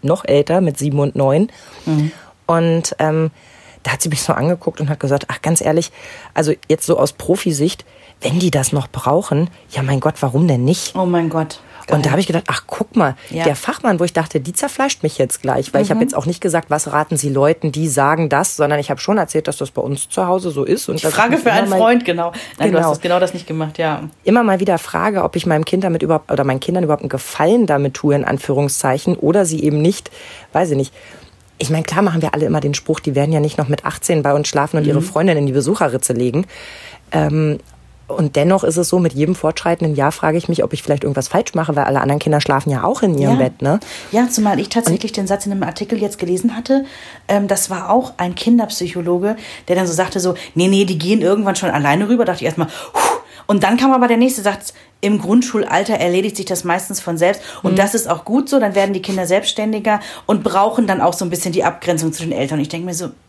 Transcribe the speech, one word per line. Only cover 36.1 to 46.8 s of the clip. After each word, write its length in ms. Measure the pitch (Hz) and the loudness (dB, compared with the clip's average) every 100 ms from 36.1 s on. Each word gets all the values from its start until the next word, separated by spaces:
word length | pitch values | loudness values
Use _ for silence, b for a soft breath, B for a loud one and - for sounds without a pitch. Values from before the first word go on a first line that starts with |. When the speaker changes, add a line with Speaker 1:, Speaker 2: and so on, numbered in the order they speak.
Speaker 1:
legen. 320 | 120 123 139 - B B B B B - | 0 0 0 -2 B B B B B -4
Ähm, 480 | 160 151 156 156 151 - - - - - | 0 2 2 0 -2 -8 -20 -20 -20 -8
und 280 | 139 147 143 | -2 0 2
dennoch 260 | 165 190 | 4 4
ist 140 | - 160 | 2 0
es 120 | 165 | 2
so, 120 | 185 | 2
mit 140 | 170 | 2
jedem 200 | 135 156 | 2 0
fortschreitenden 600 | 185 156 - 170 170 160 139 | 0 -2 -2 -2 0 0 2
Jahr 160 | 139 | 0
frage 260 | - 160 160 | 0 0 0
ich 100 | - | 0
mich, 140 | 165 | 0
ob 100 | - | -2
ich 100 | - | -2
vielleicht 180 | - 143 | -2 -2
irgendwas 240 | 143 135 - | 0 -2 0
falsch 260 | 185 240 | -2 0
mache, 200 | 170 160 | -2 0
weil 100 | 143 | 0
alle 160 | - 135 | 0 0
anderen 200 | - 147 | 0 0
Kinder 200 | 160 147 | 2 0
schlafen 300 | 143 135 147 | 2 0 0
ja 140 | 131 | 0
auch 180 | 190 262 | 0 0
in 160 | 196 143 | 2 2
ihrem 140 | 139 | 2
Speaker 2:
Ja. 60 | 240 | 4
Speaker 1:
Bett, 240 | 254 - | 2 0
ne? 180 | 139 202 B B B | 0 0 B B B
Speaker 2:
Ja, 160 | 220 247 | 0 2
zumal 320 | 233 208 233 | 2 2 0
ich 80 | 214 | 0
tatsächlich 420 | 233 240 - 208 | 0 2 0 -2
Speaker 1:
Und 40 | - | -4
Speaker 2:
den 100 | 190 | -2
Satz 180 | 202 202 | -2 -2
in 40 | |
einem 120 | 196 | -4
Artikel 340 | 175 175 202 220 | -4 -6 -4 -2
jetzt 180 | 208 - | -2 -4
gelesen 360 | 175 180 233 233 | -2 0 0 -2
hatte, 280 | 240 269 | 0 0